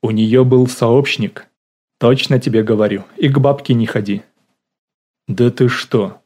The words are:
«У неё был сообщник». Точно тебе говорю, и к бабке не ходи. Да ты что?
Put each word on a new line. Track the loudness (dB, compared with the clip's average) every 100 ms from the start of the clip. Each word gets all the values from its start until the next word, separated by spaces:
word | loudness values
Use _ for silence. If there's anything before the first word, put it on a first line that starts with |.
«У | -2
неё | 0 2 2
был | 4 4 2
сообщник». | 0 2 2 0 -4 -6 -8 -20 _ _ _ _ _
Точно | 0 0 0 -2
тебе | 0 -2
говорю, | 0 0 0 -2 -10 -2
и | 0
к | 2
бабке | 2 0 -2
не | -2
ходи. | 0 -4 -4 -8 -8 _ _ _ _ _ _ _ _ _ -12
Да | 0 0
ты | 2 0
что? | 0 -4 -2 -2 -8